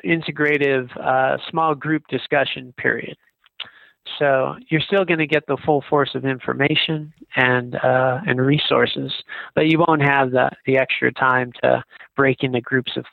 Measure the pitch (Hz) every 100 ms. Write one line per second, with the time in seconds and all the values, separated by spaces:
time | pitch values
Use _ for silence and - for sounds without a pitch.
0 | 180 165 160 151 147 147 143 135 123 -
1 | - 131 131 135 - 165 160 147 156 156
2 | - 127 - 147 131 135 127 - 127 120
3 | - - _ _ _ - - - - _
4 | - - 143 131 139 185 - 160 - 196
5 | 175 165 147 151 - 135 - 147 - 147
6 | 139 127 135 131 - 127 143 156 - 156
7 | 151 - - - 127 123 123 127 127 127
8 | 131 127 127 127 131 151 - 127 120 139
9 | 135 - - - - - 156 156 170 156
10 | 143 139 131 127 131 - - 131 131 -
11 | 127 123 131 127 123 - 127 123 - -
12 | - - 135 127 135 123 - 131 - 131
13 | -